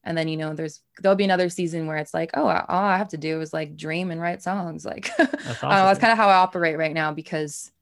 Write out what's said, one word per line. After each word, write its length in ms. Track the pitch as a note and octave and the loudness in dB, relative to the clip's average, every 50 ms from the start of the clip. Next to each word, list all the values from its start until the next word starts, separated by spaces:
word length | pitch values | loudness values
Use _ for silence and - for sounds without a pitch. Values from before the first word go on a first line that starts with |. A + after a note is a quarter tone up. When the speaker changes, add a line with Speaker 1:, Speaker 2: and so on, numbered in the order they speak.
| _ | _
Speaker 1:
And 120 | - E3 E3 | -4 -4 -2
then, 100 | D#3+ D#3+ | -2 -2
you 100 | D#3+ D#3 | -2 -4
know, 160 | D#3 D#3 D#3 | -4 -6 -6
there's, 280 | D#3 D#3+ D#3 D3+ - _ _ _ - | -6 -8 -8 -10 -14 _ _ _ 0
there'll 140 | - G3 G3 | 4 4 4
be 80 | F#3+ G3+ | 4 4
another 260 | F#3+ F#3 F3+ F3+ F3 | 2 4 2 2 0
season 380 | F3 - F3+ E3 D#3+ E3+ D#3+ D#3 | 0 -2 -4 -4 -2 -4 -4 -4
where 100 | D#3 D3+ | -4 -6
it's 160 | D3+ - - | -6 -4 -4
like, 180 | E3 E3 E3 - | -4 -4 -2 -2
"Oh, 100 | - - - | 0 2 2
I, 160 | E3+ - - - | 2 0 0 0
all 140 | - F3+ G3 | 0 0 2
I 140 | G3+ F#3+ F#3 | 2 2 0
have 120 | G#3+ F#3+ | 0 -4
to 80 | - D#3 | -6 -8
do 240 | D3 D#3 D#3+ D#3+ | -6 -4 -4 -4
is, 100 | D#3+ D#3 | -6 -6
like, 240 | - D#3+ D#3 D3 D3+ | -6 -8 -8 -8 -10
dream 360 | D#3 D#3 D#3 D#3 E3+ F#3 F#3 | -12 -8 -6 -4 -4 -4 -6
and 100 | E3 E3 | -6 -4
write 200 | E3+ F3 F3 - - | -4 -4 -6 -4 -6
songs." 420 | F3 F#3+ G3+ F3+ E3+ D#3 D#3+ - | -6 -4 -4 -4 -6 -8 -10 -10
Like, 240 | - - - G3 - E5+ | -10 -10 -8 -8 -8 2
<laughs> 40 | D5 | 2
Speaker 2:
That's 160 | - C4 - | 2 2 2
Speaker 1:
I 0 | |
don't 80 | C#4+ | -8
know, 60 | - C3 | -8 -10
that's 160 | B2 - - | -8 -6 0
Speaker 2:
awesome. 360 | C#3 G3 G3 F#3+ F#3+ G3 G3 | 2 4 6 6 6 4 4
Speaker 1:
kinda 140 | - A3+ A3+ | 4 2 4
how 140 | A3 A3 G3+ | 4 6 6
I 60 | F#3+ | 6
operate 420 | F#3 F#3 F3+ - F#3 E3+ E3 D#3 D#3 | 6 6 4 2 0 0 0 0 0
right 160 | D#3+ D#3 D3+ | -2 -2 -2
now 180 | E3 D#3 D#3 | -2 -2 -2
because 600 | D3+ D3+ D#3 - - D#3 D3+ D3 D3 - - - _ _ | -4 -6 -10 -6 -6 -4 -4 -6 -8 -14 -16 -16 _ _